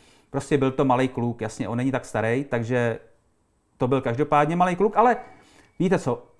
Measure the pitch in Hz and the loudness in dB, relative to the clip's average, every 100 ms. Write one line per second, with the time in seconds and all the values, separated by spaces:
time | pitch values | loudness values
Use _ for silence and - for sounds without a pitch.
0 | _ _ _ 135 - 147 131 131 135 123 | _ _ _ -8 0 2 2 2 2 2
1 | 131 123 120 117 110 - 104 120 131 127 | 0 -2 -4 -4 -8 -6 -6 -2 -2 -4
2 | - - 113 123 139 120 113 123 117 113 | -4 -2 0 -2 -2 -4 -2 0 0 -2
3 | - _ _ _ _ _ _ - 123 135 | -10 _ _ _ _ _ _ -4 0 0
4 | 123 117 147 147 151 170 180 175 208 208 | 0 -2 2 2 2 2 0 2 2 4
5 | 240 233 - - _ - _ - 175 180 | 4 2 -6 -20 _ -20 _ -4 0 0
6 | 135 120 - - | 0 -4 -8 -18